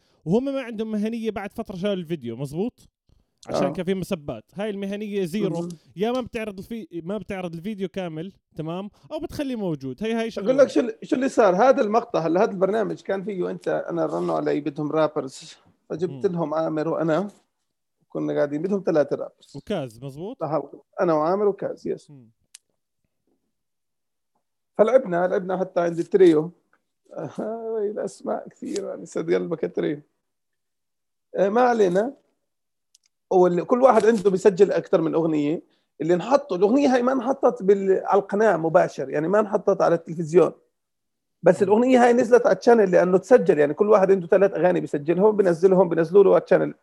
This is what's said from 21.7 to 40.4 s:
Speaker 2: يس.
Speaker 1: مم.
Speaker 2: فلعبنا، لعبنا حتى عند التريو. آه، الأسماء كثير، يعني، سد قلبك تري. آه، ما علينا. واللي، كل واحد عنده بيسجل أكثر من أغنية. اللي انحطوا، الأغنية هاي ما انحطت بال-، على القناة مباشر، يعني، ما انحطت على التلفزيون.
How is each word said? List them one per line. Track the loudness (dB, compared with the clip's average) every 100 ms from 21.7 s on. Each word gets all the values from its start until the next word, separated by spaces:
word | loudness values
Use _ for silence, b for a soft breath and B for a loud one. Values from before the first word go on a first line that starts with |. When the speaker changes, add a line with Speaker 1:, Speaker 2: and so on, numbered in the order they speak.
| -8 -10
Speaker 2:
يس. | -10 -12
Speaker 1:
مم. | -20 -20 _ _ -20 _ _ _ _ _ _ _ _ _ _ _ _ _ _ _ _ _ _ _ _ _ 0
Speaker 2:
فلعبنا، | 4 2 2 -2 -2
لعبنا | -2 -4 -4
حتى | -4 -2
عند | -2 -4
التريو. | 0 4 6 6 0 -8 _ _ _ _ _
آه، | -14 -14 -10 -10 -10 -8 -6 -6
الأسماء | -6 -10 -10 -10 -10 -10
كثير، | -16 -10 -8
يعني، | -10 -12 -10
سد | -8 -2
قلبك | -2 -2 -6 -8 -4
تري. | -6 -6 -12 _ _ _ _ _ _ _ _ _ _ _ _ -4
آه، | 0
ما | 2
علينا. | 2 2 2 0 -2 -6 _ _ _ _ _ _ _ _ _ _ 0
واللي، | 4 4 2
كل | 0 4
واحد | 6 6 4
عنده | 4 2
بيسجل | 2 4 4 4
أكثر | 2 0 0
من | 0
أغنية. | 0 0 0 -2 -4 -8 _ _ -2
اللي | 2
انحطوا، | 2 2 0 0 0
الأغنية | 2 4 4
هاي | 2
ما | 2
انحطت | -2 -2 0 0 0
بال-، | 2 2 2 0
على | 2 0
القناة | 0 0 2 2
مباشر، | 2 2 2 -2 -6
يعني، | -4 0
ما | 0
انحطت | 0 -2 0 0
على | 2
التلفزيون. | 0 -4 -8 0 2